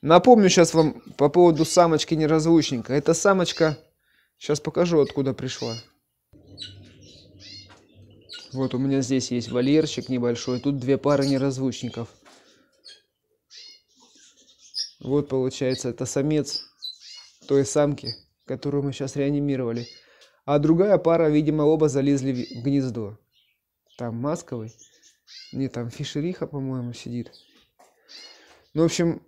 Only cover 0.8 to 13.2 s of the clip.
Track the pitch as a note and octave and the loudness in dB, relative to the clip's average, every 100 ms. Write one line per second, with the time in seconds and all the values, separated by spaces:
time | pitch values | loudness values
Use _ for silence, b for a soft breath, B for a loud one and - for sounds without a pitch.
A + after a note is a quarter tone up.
0.8 | D#3 - - - D3 E3+ F3 D3+ D#3+ - | 2 0 -18 0 2 6 6 6 2 4
1.8 | E3+ D#3 - D#3 D3+ D#3+ D#3 E3 C#3+ B2 | 4 2 0 -2 2 0 4 4 2 -6
2.8 | - C3+ D3 E3 G3+ F#3+ E3+ - D#3+ D3 | -2 -2 0 2 2 2 0 0 -2 -2
3.8 | _ _ _ _ _ _ - D3 - - | _ _ _ _ _ _ -6 -6 -4 -2
4.8 | F3 E3 C#3 - C3+ B2+ C3 - A#2+ A2+ | 2 2 2 0 -4 -4 -8 -10 -10 -12
5.8 | - _ _ _ _ - _ - - - | -16 _ _ _ _ -20 _ -20 -20 -20
6.8 | - _ - - _ - - G2 - - | -20 _ -20 -20 _ -20 -20 -20 -20 -20
7.8 | _ _ - - _ - - C3 C3 B2+ | _ _ -20 -20 _ -20 -14 -6 -4 -2
8.8 | C#3 C#3 B2 C3 - A#2+ A#2 A#2+ B2+ D3+ | -2 -2 0 -4 -2 -6 -4 -4 0 2
9.8 | D#3 - - B2+ A#2+ A#2 - B2 C#3+ C#3+ | 0 -6 -6 -4 -4 -4 -6 -4 -4 -4
10.8 | B2 C3+ C#3+ C#3+ C#3 C3+ C#3 C3 C3 A#2 | -2 -2 0 0 0 0 -2 -2 -6 -6
11.8 | A#2+ A2+ A2+ _ _ b b b b _ | -10 -10 -14 _ _ b b b b _
12.8 | - C6+ C6+ _ | -20 -20 _ _